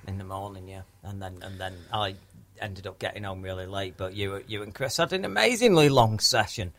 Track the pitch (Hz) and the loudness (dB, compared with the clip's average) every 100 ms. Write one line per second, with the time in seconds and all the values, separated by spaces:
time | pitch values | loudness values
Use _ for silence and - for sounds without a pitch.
0 | - 98 95 98 101 95 92 95 95 _ | -8 -8 -6 -8 -8 -12 -14 -16 -16 _
1 | 101 98 95 90 95 95 92 90 82 110 | -12 -10 -10 -12 -12 -10 -10 -10 -8 -4
2 | 101 95 - - - - 107 98 95 - | -4 -6 -16 -20 -20 -10 -8 -8 -12 -8
3 | 104 104 101 95 95 92 92 98 95 85 | -8 -6 -8 -8 -8 -8 -6 -6 -6 -6
4 | 92 101 101 98 - 104 104 - 135 - | -8 -4 -4 -6 -8 -8 -10 -6 -4 0
5 | 165 190 190 202 226 233 240 165 147 135 | 0 0 -2 2 2 6 6 8 8 8
6 | 113 107 - 117 107 - 87 | 6 4 4 4 2 -2 -8